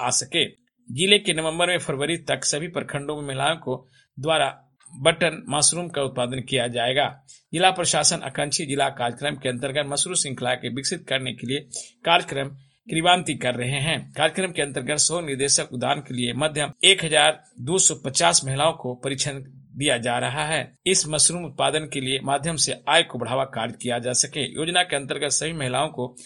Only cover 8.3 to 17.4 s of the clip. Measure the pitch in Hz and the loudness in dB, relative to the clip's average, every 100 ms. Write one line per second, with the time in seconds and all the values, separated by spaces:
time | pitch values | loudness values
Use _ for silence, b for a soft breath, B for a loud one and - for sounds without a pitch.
8.3 | 135 147 - 151 139 139 127 120 117 143 | -4 -2 -2 -2 0 0 0 -4 -2 -4
9.3 | 139 131 123 139 139 139 143 175 180 147 | -2 -2 -2 -2 -2 -2 -2 -2 -2 -2
10.3 | 123 123 127 123 120 135 180 - 135 131 | -2 -2 -2 -2 -6 -4 -6 -4 -4 -4
11.3 | - 120 143 - B B _ 165 175 170 | -6 -4 -6 -6 B B _ 4 4 4
12.3 | 139 139 - b b - 160 170 180 160 | -4 -4 -8 b b -6 2 4 4 2
13.3 | 123 123 117 123 139 147 147 - - 160 | -2 -2 -2 -2 -2 -2 -2 -4 0 0
14.3 | 175 185 165 143 135 131 151 - 170 160 | 0 -2 -2 -4 -4 -2 0 0 0 -2
15.3 | 131 139 151 147 123 123 151 143 123 120 | -2 2 2 0 -2 0 0 -2 -2 -2
16.3 | 120 156 151 143 - 180 190 165 151 151 | 0 0 0 -4 4 6 6 4 4 4
17.3 | 156 | 2